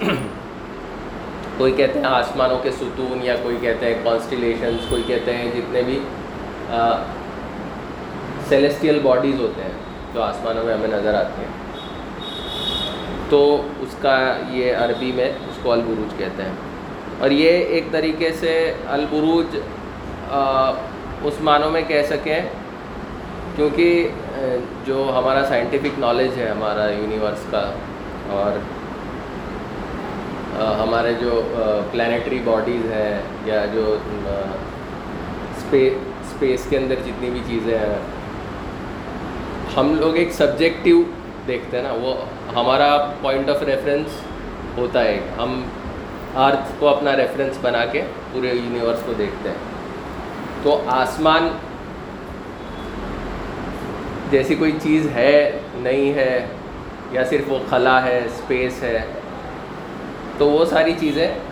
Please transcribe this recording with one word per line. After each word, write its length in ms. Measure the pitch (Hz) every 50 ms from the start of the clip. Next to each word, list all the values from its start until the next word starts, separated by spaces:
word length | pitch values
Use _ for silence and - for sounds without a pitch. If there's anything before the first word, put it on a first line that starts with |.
<clears throat> 60 | - 196 170 127 123 101 - - - - - - - - - - - - - - - - - - - - - - - - - -
کوئی 140 | 131 131
کہتے 280 | 131 143 139 131 - 147
ہیں 60 | 135
آسمانوں 540 | 131 131 123 120 - - 139 131 127 127 127 135
کے 80 | 139
ستون، 520 | 131 - 127 117 110 131 131 127 127 127 123
یا 120 | 123 120 117 -
کوئی 140 | 120 120 113
کہتے 240 | 123 117 113 117 120
ہیں 80 | 117 113 - -
کانسٹیلیشنز، 840 | 117 117 117 - - 135 120 120 117 113 - 131 117 117 113 - -
کوئی 140 | 127 120 113 117
کہتے 300 | 123 117 117 123 120 120
ہیں 140 | 120 117 120
جتنے 260 | 120 110 - 123 123
بھی، 180 | 123 127 135 139 139 - - - - - - - - - - - - -
آ، 320 | 117 117 117 117 - 113 117 - - - - - - - - - - - - - - - - - - - - - - - - - - - - -
سیلیسٹیل 500 | 139 135 143 143 139 - 147 156 151 143 139
باڈیز 360 | 131 127 127 139 139 135 123
ہوتے 220 | 117 104 - -
ہیں 100 | 95 95 90 - - - - - - - -
جو 100 | 117 107
آسمانوں 400 | 104 - - - 113 113 113 113
میں 100 | 117 110
ہمیں 140 | 107 113 110
نظر 260 | 107 101 101 107 104
آتے 280 | 98 90 - - 98
ہیں، 60 | 101 - - - - - - - - - - - - - - - - - - - - - - - - - - - - - - - - - - - - -
تو 380 | 147 143 143 147 147 143 143 147 - -
اس 160 | 127 127 - -
کا 360 | - 139 135 131 131 131 120 - 104 -
یہ 260 | 127 127 127 123 113
عربی 360 | 98 120 120 113 113 127 127
میں 180 | 123 127 123 135
اس 300 | - - - - - - -
کو 80 | 123
البروج 480 | 117 117 113 113 113 107 107 101 - -
کہتے 240 | 98 92 90 - 95
ہیں۔ 100 | 92 92 92 - - - - - - - - - - - -
اور 100 | 127 139
یہ 200 | 143 147 156 160
ایک 340 | 175 175 - - 170 165 147 -
طریقے 400 | 170 156 156 160 156 160 170 165
سے 420 | 160 - 175 165 160 165 165 156 - - - -
البروج، 680 | 139 143 151 147 147 151 156 160 165 170 160 - 151 139 - - - - - - - - - - - - - -
آ، 400 | 135 139 135 135 135 131 131 131 127 - - - - - - - - - 139
اس 100 | 147 147 151
معنوں 300 | 156 156 147 147 151 156
میں 100 | 165 160 151 156
کہہ 140 | 156 147 143 -
سکیں 320 | 156 143 - 160 156 165 185 - - - - - - - - - - - - - - - - - - - - - -
کیونکہ، 540 | 156 151 151 143 160 170 170 170 170 170 156 - - - - - 139
آ، 40 | 135 127 123 123 123 - - - -
جو 260 | 131 135 135 135 135 127 127
ہمارا 280 | 127 131 135 135 139
سائنٹیفک 540 | 135 139 120 117 - 143 131 135 143 131 139
نالج 320 | 131 120 120 123 131 127 127 127
ہے 120 | 117 110
ہمارا 400 | 104 107 110 104 104 104 104 107
یونیورس 500 | 104 104 107 107 107 107 107 107 101 - - -
کا، 200 | 117 104 101 98 98 - - - - - - - - - - 104
اور، 220 | 101 98 101 104 101 101 - - - - - - - - - - - - - - - - - - - - - - - - - - - - - - - - - - - - - - - 104
آ، 220 | 110 110 104 107 110
ہمارے 300 | 113 117 117 117 120 117 117
جو، 200 | 123 120 117 113 110 110 113
آ، 40 | 117 110 107 107 104 98 92
پلانیٹری 500 | - 117 117 120 120 117 - - 131 127 113
باڈیز 460 | 117 113 107 107 123 120 117 113 113
ہیں 300 | 110 107 107 107 104 98 98 - - - 104
یا 200 | 107 107 107 104 104 107
جو، 240 | 113 110 107 107 104 - - 107 101 101 101
آ، 20 | 101 98 98 95 95 95 - - - - - - - - - - - - - - - - - - - -
اسپے-، 380 | - - 151 135 131 131 131
اسپیس 720 | - - - - - - - - - 139 131 127 123 - -
کے 80 | 143 135
اندر 180 | 131 131 131
جتنی 340 | 127 - 127 - 123 127 123
بھی 100 | 123 123 117 120
چیزیں 300 | 117 113 110 113 113 110
ہیں، 220 | 107 107 104 98 - - - - - - - - - - - - - - - - - - - - - - - - - - - - - - - - - - - 139
ہم 220 | 135 147 156 156
لوگ 160 | 156 160 160
ایک 180 | 170 175 170 -
سبجیکٹیو 720 | - 156 143 - - 160 165 165 - - 180 170 170 170 - - - - - - - - 131
دیکھتے 300 | 123 113 - - 127 120
ہیں 60 | 131
نا، 100 | 135 120
وہ 200 | 113 123 131 131 - - - - - - 117 117
ہمارا 560 | 120 117 123 131 135 143 143 147 147 143 147 143 -
پوائنٹ 280 | 147 135 135 135 139 147
آف 140 | 143 - 151
ریفرنس 440 | 139 135 131 135 143 143 147 156 156 - - - - - - - - - - - - - 120
ہوتا 260 | 123 123 131 127 113
ہے۔ 160 | 110 104 98 90 - - 110
ہم 240 | 120 127 127 127 127 135 - - - - - - - - - - - - -
ارتھ 360 | 131 135 139 139 135 - - - -
کو 100 | 147 143
اپنا 280 | 139 139 147 139 135 135
ریفرنس 400 | 123 107 - 135 139 135 131 -
بنا 240 | 127 120 113 117 120
کے 160 | 120 131 151 185 - - - - - -
پورے 140 | 127 123 127
یونیورس 520 | 123 123 120 120 120 120 117 117 117 - -
کو 80 | 127 113 107
دیکھتے 320 | 104 98 - - - -
ہیں۔ 60 | - - - - - - - - - - - - - - - - - - - - - 123 139
تو 200 | 143 147 - - 123
آسمان 600 | 127 131 127 123 - 156 156 156 180 180 170 165 - - - - - - - - - - - - - - - - - - - - - - - - - - - - - - - - - - - - - - - - - - - - - - - - - - - - - - - -
جیسی 240 | 139 135 131 - 156
کوئی 160 | 151 160 156 147 - -
چیز 240 | 156 156 156 156 143 127
ہے، 440 | 120 123 143 147 147 147 143 147 147 - - -
نہیں 380 | 123 123 127 131 139 139 139 147
ہے، 340 | 143 131 127 127 120 117 117 - - - - - - - - - - - -
یا 140 | 123 127 127
صرف 260 | 127 143 147 135 135
وہ 80 | 135 127 - -
خلا 360 | 135 127 123 127 127 131 127
ہے، 160 | 127 123 123 120
اسپیس 580 | 117 - - - - 131 127 127 127 123 - 131
ہے، 220 | 120 113 110 110 113 - - - - - - - - - - - - - - - - - - - - - - - - - -
تو 120 | 147 147
وہ 160 | 147 156 165
ساری 280 | 165 147 160 160 165 165 -
چیزیں، 360 | 165 147 139 143 - 139 135 123 - -